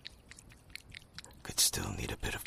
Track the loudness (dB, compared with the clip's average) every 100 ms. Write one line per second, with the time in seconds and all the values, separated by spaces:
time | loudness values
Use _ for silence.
0 | -16 -16 -16 -18 -16 -18 -14 -14 -12 -14
1 | -14 -14 -14 -10 -2 6 6 6 2 0
2 | 0 0 0 0